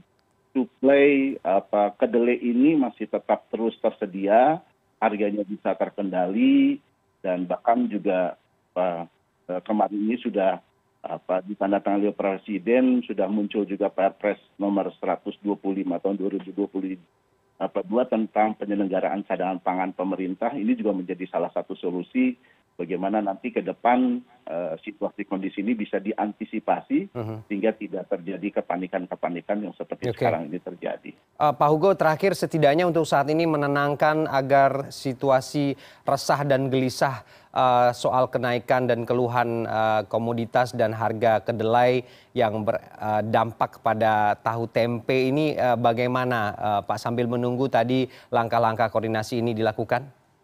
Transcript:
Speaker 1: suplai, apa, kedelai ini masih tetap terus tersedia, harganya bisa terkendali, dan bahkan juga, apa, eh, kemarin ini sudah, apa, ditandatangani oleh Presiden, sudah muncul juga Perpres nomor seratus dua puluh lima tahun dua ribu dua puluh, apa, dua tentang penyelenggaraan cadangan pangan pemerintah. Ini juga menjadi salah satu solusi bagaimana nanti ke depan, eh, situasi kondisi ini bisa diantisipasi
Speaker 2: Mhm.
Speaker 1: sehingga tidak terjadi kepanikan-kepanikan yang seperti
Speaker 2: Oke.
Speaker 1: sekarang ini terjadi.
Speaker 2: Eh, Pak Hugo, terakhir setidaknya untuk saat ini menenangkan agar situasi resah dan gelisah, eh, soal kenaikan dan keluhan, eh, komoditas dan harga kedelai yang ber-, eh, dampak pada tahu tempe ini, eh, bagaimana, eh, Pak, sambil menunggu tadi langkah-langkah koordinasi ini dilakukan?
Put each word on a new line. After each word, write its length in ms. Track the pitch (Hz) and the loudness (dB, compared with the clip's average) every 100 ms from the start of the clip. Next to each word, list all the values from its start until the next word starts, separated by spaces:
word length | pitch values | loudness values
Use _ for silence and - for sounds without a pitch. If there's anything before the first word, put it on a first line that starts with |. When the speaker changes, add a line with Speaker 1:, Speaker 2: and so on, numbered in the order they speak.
| _ _ _ _ _ | _ _ _ _ _
Speaker 1:
suplai, 880 | 135 120 _ 131 143 143 139 135 - | -4 -4 _ 4 6 6 6 0 -2
apa, 560 | 82 98 - 104 104 - | 0 0 2 0 0 0
kedelai 400 | 120 120 120 120 | 0 2 2 2
ini 400 | 123 120 143 160 | 0 4 4 4
masih 320 | 123 - 107 | 0 -4 -6
tetap 400 | 101 - 107 - | -6 -2 -2 -2
terus 240 | - 113 - | -4 -4 0
tersedia, 800 | 113 - 104 95 98 110 135 165 - _ _ _ | -4 -2 -8 -4 2 4 4 2 -6 _ _ _
harganya 420 | 110 104 104 104 | -2 0 -2 -2
bisa 300 | 98 104 101 | -6 -4 -4
terkendali, 1040 | 95 95 - 98 92 92 104 131 139 135 139 _ _ _ _ | -2 -4 -4 -4 -2 0 2 4 6 4 0 _ _ _ _
dan 240 | 95 90 90 | -4 -2 -2
bahkan 400 | 92 - 120 117 | -2 2 2 0
juga, 480 | 101 90 92 90 - _ _ _ | -2 0 0 0 -4 _ _ _
apa, 380 | 90 90 85 85 _ _ _ - | -2 -2 -2 -8 _ _ _ -8
eh, 120 | 90 | -8
kemarin 340 | - 107 98 104 | -2 0 0 0
ini 220 | 107 120 | -2 -2
sudah, 400 | 120 101 95 92 - _ _ _ | -2 0 0 0 -8 _ _ _
apa, 380 | - 82 - 92 | -12 -12 -4 -4
ditandatangani 680 | 92 104 98 101 101 101 104 | -4 -4 0 0 0 0 0
oleh 20 | |
Presiden, 880 | 101 98 95 - 98 90 123 127 123 | -2 -4 -4 -6 -6 2 2 4 2
sudah 240 | 117 101 95 | -2 -4 -2
muncul 320 | 107 104 110 95 | -2 -2 -4 -4
juga 240 | 98 101 | -2 -4
Perpres 480 | - 95 - 104 95 _ | 0 -2 0 -4 -4 _
nomor 380 | - 101 98 90 - | -6 -2 0 -2 -4
seratus 320 | 95 85 104 - | -4 -4 -6 -6
dua 160 | 101 98 | -4 -4
puluh 240 | 98 95 | -4 -4
lima 160 | 92 85 | -4 -2
tahun 220 | 98 101 | -2 -2
dua 100 | 95 95 | -4 -4
ribu 160 | 90 | -8
dua 160 | 92 98 | -6 -4
puluh, 240 | 95 95 90 _ _ _ _ _ _ | -4 -6 -8 _ _ _ _ _ _
apa, 240 | 190 - | -6 -4
dua 240 | - 107 127 | -2 -2 0
tentang 480 | 110 107 107 110 | -2 -2 0 0
penyelenggaraan 720 | 107 101 101 95 92 92 95 - | 0 -4 -2 0 0 -2 -4 -6
cadangan 320 | 92 90 90 | -4 -4 -4
pangan 320 | 95 92 92 90 | -4 -4 -4 -4
pemerintah. 580 | 92 90 92 92 113 | -4 -4 -6 -4 -6
Ini 240 | - 107 123 | -4 -2 0
juga 160 | 107 | -2
menjadi 320 | 95 90 90 92 | -2 -6 -8 -6
salah 240 | 87 87 | -4 -4
satu 240 | 90 - | -6 -8
solusi 640 | 92 90 90 87 127 127 123 _ _ _ | -8 -6 -6 -4 0 0 -2 _ _ _
bagaimana 480 | - 87 90 98 107 | -12 -6 -4 -2 -2
nanti 320 | 101 98 123 | -2 -4 -6
ke 80 | 110 | -4
depan, 560 | 95 - 120 123 127 123 - _ - | -6 -2 2 2 2 0 -6 _ -10
eh, 260 | 82 87 80 | -6 -6 -8
situasi 480 | - 101 98 - 101 | -10 -8 -8 -8 -6
kondisi 320 | 95 95 - | -6 -6 -6
ini 160 | 101 117 | -4 -4
bisa 240 | 104 98 | -4 -4
diantisipasi 1120 | 95 - 107 - 113 110 - 90 - 143 196 | -4 -4 -4 -6 -8 -6 -2 -2 0 -2 -2
Speaker 2:
Mhm. 240 | 123 110 110 | -6 -8 -8
Speaker 1:
sehingga 260 | - 101 107 107 | -6 -2 -2 -2
tidak 320 | 98 92 - | -8 -10 -6
terjadi 400 | 92 85 92 101 110 | -6 -6 -6 -4 -6
kepanikan-kepanikan 1040 | - 90 90 95 90 87 80 85 - 104 | -4 -6 -4 -6 -6 -6 -6 -6 -4 -6
yang 160 | 98 - | -6 -10
seperti 320 | 85 - 123 | -12 -8 -6
Speaker 2:
Oke. 80 | 110 | -2
Speaker 1:
sekarang 320 | 95 80 76 | -2 -2 -6
ini 80 | 87 | -10
terjadi. 560 | - 90 - - - | -12 -10 -8 -8 -12
Speaker 2:
Eh, 400 | - _ - 147 | -20 _ 0 0
Pak 160 | 135 147 | 4 2
Hugo, 240 | 156 190 | 4 4
terakhir 400 | 190 156 156 196 | 4 2 2 0
setidaknya 560 | 180 156 165 147 151 180 | 0 -2 4 4 4 2
untuk 160 | 160 | 2
saat 240 | 151 147 139 | 2 2 2
ini 160 | 156 | 2
menenangkan 800 | 165 151 143 143 143 143 151 156 | 2 2 2 2 0 2 2 2
agar 640 | 156 135 135 139 135 131 135 | 0 0 4 6 6 2 -6
situasi 880 | - 139 123 139 131 - 147 143 127 - - - | -8 -6 -2 2 2 2 -2 -2 -2 -10 -10 -2
resah 400 | 139 - 143 147 | -2 0 0 2
dan 240 | 131 135 | 2 2
gelisah, 480 | 131 127 - 143 120 - - _ | 0 0 0 -2 -2 -12 -20 _
eh, 400 | - 127 123 123 | 0 4 6 4
soal 400 | 120 - 127 127 | 2 0 2 2
kenaikan 560 | 127 123 120 - 131 123 | 0 -2 -2 2 2 4
dan 160 | 117 | 0
keluhan, 640 | 117 123 123 123 120 117 110 | 2 0 2 0 0 0 -2
eh, 320 | 110 110 110 104 | 0 2 0 0
komoditas 640 | 110 117 117 113 127 123 | -2 -2 -2 0 0 0
dan 240 | 117 110 110 | 0 0 0
harga 480 | 110 107 113 107 | -2 2 2 2
kedelai 640 | 110 113 110 120 123 127 123 - _ | 0 -2 2 4 4 2 -2 -16 _
yang 320 | 123 113 107 | 0 0 0
ber-, 160 | 104 - | -2 -4
eh, 400 | - - 107 107 107 | -8 -10 -2 -2 0
dampak 560 | 113 113 - 127 - | 0 0 -2 -4 -2
pada 480 | 113 110 110 107 104 101 | -2 2 2 4 2 0
tahu 240 | 117 113 117 | -2 -4 -2
tempe 560 | 123 117 120 - 131 131 | 0 0 -2 0 0 2
ini, 240 | 143 151 92 | 2 0 0
eh, 160 | 123 117 | 0 2
bagaimana, 800 | 120 117 123 127 127 120 104 101 | 2 2 0 0 0 0 -2 -4
eh, 240 | 107 101 95 | -2 -2 -2
Pak, 80 | 107 | -4
sambil 320 | 120 117 120 | -4 -2 -2
menunggu 400 | 120 123 123 135 | 0 -2 -2 0
tadi 400 | 120 120 131 131 - - | 2 2 0 -2 -6 -4
langkah-langkah 560 | 120 117 117 113 110 113 | -2 0 2 0 2 0
koordinasi 560 | 110 110 110 107 123 | 0 -2 -2 -2 -2
ini 80 | 117 | -2
dilakukan? 720 | 110 110 110 110 123 139 - _ _ | 0 0 -2 -2 -2 -4 -18 _ _